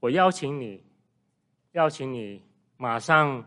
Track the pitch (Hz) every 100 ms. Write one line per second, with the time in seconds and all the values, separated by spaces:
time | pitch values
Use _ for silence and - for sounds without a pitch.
0 | 123 151 185 180 139 143 120 95 _ _
1 | _ _ _ _ _ _ _ 170 160 151
2 | 135 127 104 98 _ _ _ _ 127 117
3 | 113 156 147 131